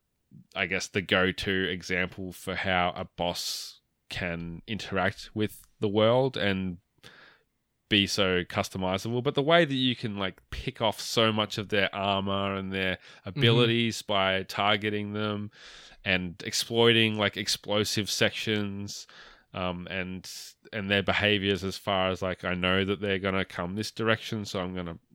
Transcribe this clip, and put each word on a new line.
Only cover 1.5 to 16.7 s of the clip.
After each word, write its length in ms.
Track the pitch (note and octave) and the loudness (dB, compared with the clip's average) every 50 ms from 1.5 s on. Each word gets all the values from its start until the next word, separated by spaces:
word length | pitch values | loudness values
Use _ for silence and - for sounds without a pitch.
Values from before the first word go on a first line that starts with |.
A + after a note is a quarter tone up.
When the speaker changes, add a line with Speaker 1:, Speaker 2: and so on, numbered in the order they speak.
| F#2+ F#2 F#2+ F2 | 0 0 0 -2
Speaker 1:
example 640 | F#2+ F2+ - - F#2 F2+ F#2 F2+ - - F#2+ F2+ | -4 -4 -4 -2 -2 -2 -2 -2 -4 -10 -10 -10
for 220 | E2+ - - F#2+ F2+ | -10 -10 -8 -6 -6
how 380 | - - F#2+ F#2 F2+ F2 F2+ - | -4 0 2 2 2 2 0 -2
a 120 | - F#2 - _ | -4 -10 -10 _
boss 640 | - F2 F2 F2 - - - - - - - - - _ _ _ _ _ - | -4 -2 -2 -2 -4 -4 -6 -6 -8 -10 -12 -16 -20 _ _ _ _ _ -12
can 500 | - - F#2+ F2 E2+ E2+ E2+ E2+ E2+ - - | -8 -6 -4 -4 -4 -6 -8 -10 -10 -10 -8
interact 640 | - A2 F#2+ - - G2 F#2+ F2+ G2 - - - - | -8 -8 -8 -6 -2 0 0 0 0 0 -4 -12 -6
with 300 | - G#2+ G#2+ G2 - - - - _ - | -2 -2 -2 -2 -2 -8 -20 -20 _ -4
the 80 | A2+ G#2 | -2 2
world 480 | G2 G#2+ G#2+ A2+ A#2+ B2+ C3+ C3 - | 4 6 6 6 6 4 4 2 0
and 400 | - G2 G2+ F#2+ F#2+ F#2+ F#2 F2 F2+ _ _ _ _ - - - - - - - _ _ _ _ _ _ _ _ _ _ - | 0 0 0 0 0 0 -2 -4 -8 _ _ _ _ -20 -20 -20 -20 -20 -20 -20 _ _ _ _ _ _ _ _ _ _ 0
be 180 | A2 G2+ G2 | 2 2 2
so 380 | F2+ - G#2+ G2 F#2 F#2 F2+ F2 | 2 2 2 2 4 2 2 0
customizable. 800 | - - G#2 F#2+ - - F#2+ F#2 F#2 F#2 F#2+ - A2+ A#2+ B2 | -2 -2 -2 -2 -2 -2 -4 -2 0 0 -2 -2 -2 -2 -2
But 120 | A#2+ C#3+ - | -2 0 0
the 60 | C#3+ | 0
way 220 | C3+ D3+ E3 F3 E3+ | 2 4 6 6 6
that 100 | C#3 C#3 | 4 2
you 220 | C3 C3 B2+ A#2 | 0 0 0 0
can, 220 | - - A2 G2+ G2+ | -2 -4 -6 -4 -2
like, 240 | G2 F#2 - - _ - | -4 -4 -4 -8 _ -12
pick 320 | - - - - - - | -10 -8 -8 -8 -4 0
off 180 | A#2 G#2+ G2 - | 0 0 0 0
so 320 | - - - A#2+ A2+ A2 | -4 -2 2 4 4 4
much 240 | G#2+ A2 G#2+ G2+ - | 4 2 0 -2 -2
of 140 | A2 G2 F2+ | -6 -4 0
their 220 | G#2+ G2+ F#2+ - - | 2 2 2 2 0
armor 600 | G2+ G2 G2+ G2 G2 G2 G2 G2 G2 G2 G2 G2 | 0 0 2 2 2 0 0 0 0 0 -2 -2
and 160 | F#2+ F#2+ F#2+ | -4 -4 -4
their 280 | F#2+ F#2+ F#2 F#2 F2+ - - - - - - | -2 0 0 0 -2 -4 -8 -16 -20 -16 -12
Speaker 2:
Mm-hmm. 120 | G2+ F2 D3 | -8 -2 2
Speaker 1:
abilities 600 | A#2+ A#2 A2+ A#2+ A#2+ A2+ A#2 A#2+ A#2 A2+ G#2 - | 4 6 6 6 6 4 4 2 0 0 -2 -4
by 400 | - - G#2 G2 F#2+ F#2+ F#2+ F#2+ F#2+ | -4 0 2 2 4 4 2 0 -2
targeting 720 | - - - G2+ G2+ G#2+ G2+ G#2 G#2+ G#2 G#2 G#2 G#2 G#2 | -4 -2 2 2 4 4 2 2 -2 -2 -2 -4 -4 -4
them 360 | G#2 G#2+ G#2+ G#2 G#2 G#2 G#2 - - - - - - - - - - - | -4 -2 -2 -2 -4 -6 -10 -12 -16 -20 -20 -20 -20 -20 -20 -16 -6 0
and 380 | G2+ F#2 F2+ F2+ F2 E2+ - - | 2 2 2 0 -2 -8 -8 -8
exploiting, 720 | - - - - - | -6 -4 -4 -2 0